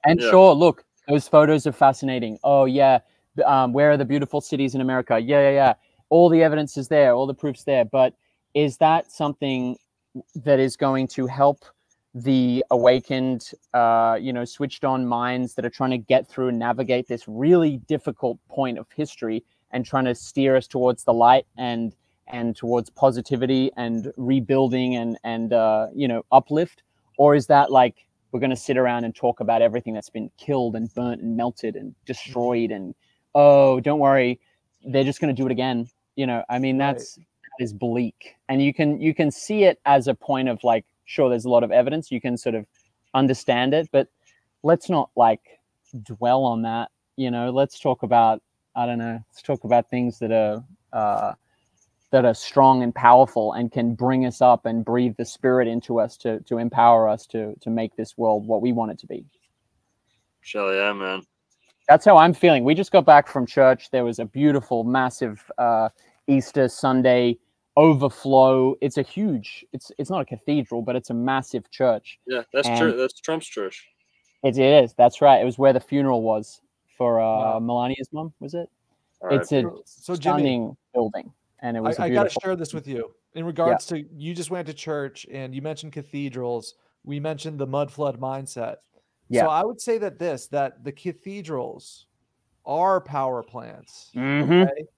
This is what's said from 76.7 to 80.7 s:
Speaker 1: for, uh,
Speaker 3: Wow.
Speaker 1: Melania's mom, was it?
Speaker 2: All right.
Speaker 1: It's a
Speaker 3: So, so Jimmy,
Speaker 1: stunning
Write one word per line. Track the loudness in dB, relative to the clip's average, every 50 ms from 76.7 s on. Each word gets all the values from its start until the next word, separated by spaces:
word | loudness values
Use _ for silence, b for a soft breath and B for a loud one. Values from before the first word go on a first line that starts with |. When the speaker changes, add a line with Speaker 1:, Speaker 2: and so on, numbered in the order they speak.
| _ _ _ _ _
Speaker 1:
for, | _ -2 0 0 0
uh, | 0
Speaker 3:
Wow. | 0 0 -2 -2 -2 -2 -4
Speaker 1:
Melania's | -4 -4 -4 -2 -2 -4 -6 -8 -10 -12 -12
mom, | -12 -12 -12 -14 _
was | -16 -12 -10
it? | -10 -12 -12 _ _ _ _ _ _ _ _ _ _
Speaker 2:
All | -6 -2
right. | -2 -2
Speaker 1:
It's | -2 -2 -2
a | -2 -2
Speaker 3:
So, | -2 -8 -14 -20
so | _ _ _ -12 -10 -10
Jimmy, | -6 -2 -2 -2 0
Speaker 1:
stunning | 0 -2 -2 -4 -6 -8